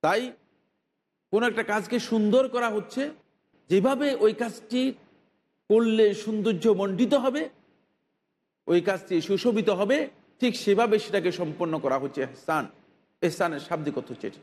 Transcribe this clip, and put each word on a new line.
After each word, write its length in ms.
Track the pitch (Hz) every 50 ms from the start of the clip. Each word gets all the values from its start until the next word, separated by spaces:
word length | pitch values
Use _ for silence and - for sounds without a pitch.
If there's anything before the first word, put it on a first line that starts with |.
তাই 300 | - 156 185 220 254 254 - _ _ _ _ _ _ _ _ _ _ _ _ _ _ _ _ _ _ _
কোনো 160 | - 208 233 247
একটা 160 | 277 220 220
কাজকে 360 | - 208 214 196 - 233 240
সুন্দর 480 | - - 226 226 214 208 208 254 262 262
করা 220 | 240 247 240 233
হচ্ছে, 400 | 208 214 - - - 254 277 294 311 - _ _ _ _ _ _ _ _ _ _
যেভাবে 460 | 170 196 185 262 269 247 294 285 269
ওই 180 | - 208 220 220
কাজটি 600 | 220 233 226 - - - - 240 254 254 269 - - - _ _ _ _ _ _ _ _ _ _ _ _ _
করলে 440 | 208 226 233 226 220 220 220 208 196
সৌন্দর্য 560 | 208 - 220 220 214 196 226 214 170 151 226
মণ্ডিত 440 | 208 185 196 196 190 175 247 208 285
হবে, 360 | 277 240 269 247 294 320 - _ _ _ _ _ _ _ _ _ _ _ _ _ _ _ _ _ _ _ _ _ _ _ -
ওই 140 | 165 175
কাজটি 400 | 170 190 190 185 - - 185 165
সুশোভিত 480 | 160 - 196 190 - 240 226 220 196 214
হবে, 400 | 202 175 202 202 262 302 311 277 - _ _ _ _ _
ঠিক 160 | 247 247 -
সেভাবে 440 | - - 208 196 190 233 226 208 220
সেটাকে 320 | 214 - - 202 165 180
সম্পন্ন 480 | 165 - 175 156 151 - 175 165 160 156
করা 200 | 131 139 127 135
হচ্ছে 220 | 131 139 143 143
এহসান। 460 | 131 127 127 - - - 160 156 123 - - _ _ _ _ _ _ _ _ _
এহসানের 380 | - 175 - - 185 170 156 143
শাব্দিক 380 | 151 - 175 160 151 147 - 127
অর্থ 140 | - -
হচ্ছে 160 | 123 - - 82
এটি। 120 | - -